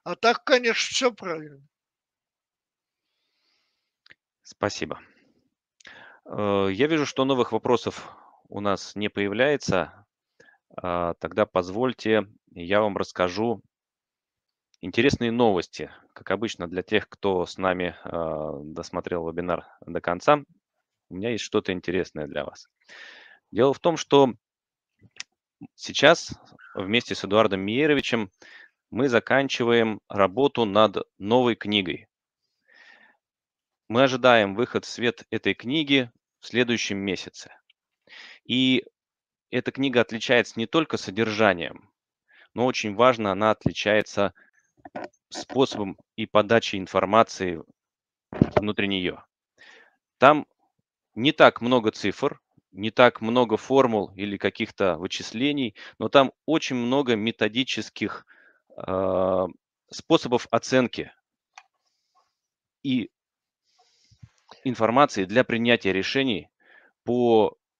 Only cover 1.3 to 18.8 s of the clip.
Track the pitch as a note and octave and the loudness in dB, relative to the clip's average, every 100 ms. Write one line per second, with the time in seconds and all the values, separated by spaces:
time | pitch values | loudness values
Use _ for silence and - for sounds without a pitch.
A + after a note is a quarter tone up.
1.3 | D#3+ D3+ C#3+ C#3+ _ _ _ _ _ _ | -10 -12 -20 _ _ _ _ _ _ _
2.3 | _ _ _ _ _ _ _ _ _ _ | _ _ _ _ _ _ _ _ _ _
3.3 | _ _ _ _ _ _ _ _ _ _ | _ _ _ _ _ _ _ _ _ _
4.3 | _ - - G#2 - - - - _ _ | _ -20 -6 -6 -4 -10 -12 -18 _ _
5.3 | _ _ _ _ _ - - - - - | _ _ _ _ _ -20 -20 -20 -20 -14
6.3 | - G#2 G2+ G2 F#2+ D3 D#3+ C#3 - C3+ | -4 0 2 0 0 0 0 -2 -2 0
7.3 | C3+ A#2 A2 A#2+ A#2+ - - - - - | 2 0 -2 0 0 0 -10 -14 -20 -20
8.3 | _ _ F#2+ G2+ F#2+ - - G#2 - G2+ | _ _ -6 -4 -4 -6 -8 -6 -4 -4
9.3 | G#2 C3+ C#3+ - F#2+ D#2+ - _ _ _ | 0 0 0 -2 -2 -2 -8 _ _ _
10.3 | _ _ _ _ - F2+ F2 F2 E2 E2+ | _ _ _ _ -12 -6 -4 -4 -4 -6
11.3 | F#2 G#2+ F#2 F2+ G2 B2+ A#2 G#2+ A2 G2+ | -2 0 0 -2 -2 -2 -2 0 0 0
12.3 | _ _ F2+ F2 G2+ G#2+ G2 F#2+ - F2+ | _ _ -14 -2 0 0 -2 -6 -2 -2
13.3 | F2+ A#2 G#2+ _ _ _ _ _ _ _ | 0 -4 -4 _ _ _ _ _ _ _
14.3 | _ _ _ _ _ F2 F#2 C3 C3 A#2 | _ _ _ _ _ -8 0 2 2 0
15.3 | A#2 A#2+ F2+ E2 - D2+ - _ - - | 2 2 2 -2 -8 -14 -16 _ -16 -6
16.3 | G2 A2 - F2 F2+ F2+ G#2+ - - G2+ | -4 -4 -6 -8 -8 -2 -2 -2 -6 -2
17.3 | F#2 E2+ - F#2 F2+ F2 D#2+ - E2+ E2 | -2 -2 -2 -2 0 -4 -8 -10 -6 -4
18.3 | D#2 D2+ C#2+ D2+ D#2 | -6 -6 -10 -12 -12